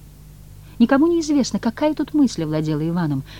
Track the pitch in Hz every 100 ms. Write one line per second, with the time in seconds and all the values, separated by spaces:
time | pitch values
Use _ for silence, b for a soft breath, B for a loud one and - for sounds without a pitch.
0 | - - - - - b b - 233 269
1 | 330 339 302 294 226 202 233 - 302 302
2 | 302 302 262 - 156 156 156 147 160 170
3 | 160 135 B